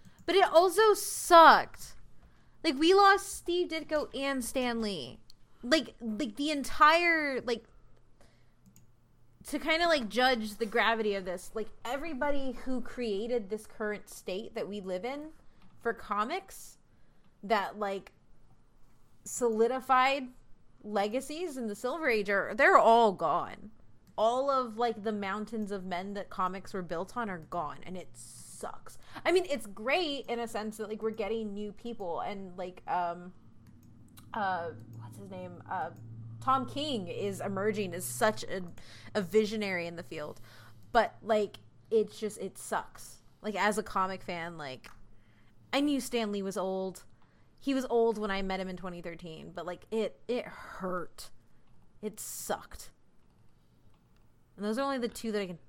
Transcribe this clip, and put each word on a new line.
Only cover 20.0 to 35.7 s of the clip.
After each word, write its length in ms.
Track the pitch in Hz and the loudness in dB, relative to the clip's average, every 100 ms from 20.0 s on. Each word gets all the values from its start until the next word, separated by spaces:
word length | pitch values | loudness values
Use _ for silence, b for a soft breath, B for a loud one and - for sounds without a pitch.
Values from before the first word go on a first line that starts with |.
| 262 285 254 - - - - - | 6 2 -4 -12 -20 -20 -20 -18
legacies 760 | 208 208 208 247 269 302 359 262 | -4 0 0 -2 -4 -6 -6 -6
in 100 | 226 | -6
the 80 | 202 | -4
Silver 340 | 247 320 311 | -4 -2 2
Age 200 | 220 196 | 2 2
are, 240 | 196 143 214 | 0 0 4
they're 220 | 320 302 | 8 10
all 340 | 190 233 220 | 10 10 8
gone. 600 | 175 160 165 117 - 214 - - - - - | 4 0 0 -2 -8 -16 -18 -20 -20 -10 0
All 320 | 220 254 277 | 2 2 2
of, 260 | 262 240 214 | 0 0 0
like, 260 | 240 226 | -2 -2
the 80 | 214 | -4
mountains 600 | 208 196 214 214 226 202 | -4 -4 -4 -6 -6 -6
of 140 | 202 185 | -6 -4
men 280 | 180 196 | -6 -6
that 160 | 202 - | -8 -8
comics 440 | - 185 190 - | -4 -2 -4 -8
were 80 | 196 | -8
built 340 | 170 170 190 247 | -6 -6 -6 -6
on 120 | 220 | -6
are 100 | 180 156 | -6 -8
gone, 280 | 175 147 139 - | -6 -6 -8 -10
and 120 | 180 | -10
it 120 | - | -12
sucks. 840 | - - - - - - - - - B 302 311 | -16 -18 -18 -18 -12 -12 -12 -14 -16 B -4 2
I 60 | |
mean, 140 | 359 359 | 4 4
it's 160 | 285 208 | -4 -6
great 600 | 196 226 330 320 277 - | -8 0 0 0 -4 -6
in 120 | 233 | -6
a 80 | 226 | -4
sense 300 | 214 214 214 | -6 -6 -8
that, 100 | 208 | -8
like, 120 | 214 | -6
we're 80 | 220 | -4
getting 420 | 214 202 226 214 | -4 -4 -4 -6
new 180 | 202 208 | -6 -8
people, 480 | 190 233 220 180 147 | -10 -10 -8 -6 -4
and, 360 | 90 202 190 180 | -6 -8 -10 -10
like, 260 | 180 180 - | -10 -10 -4
um, 460 | 175 170 175 180 - - - - - - - - - - | -2 -2 -6 -12 -18 -20 -20 -20 -20 -20 -20 -20 -20 -10
uh, 360 | 226 196 180 170 156 - - | -4 -2 -2 -4 -10 -14 -16
what's 160 | - - | -14 -14
his 120 | 196 | -14
name? 320 | 185 180 170 | -12 -12 -14
Uh, 200 | - | -8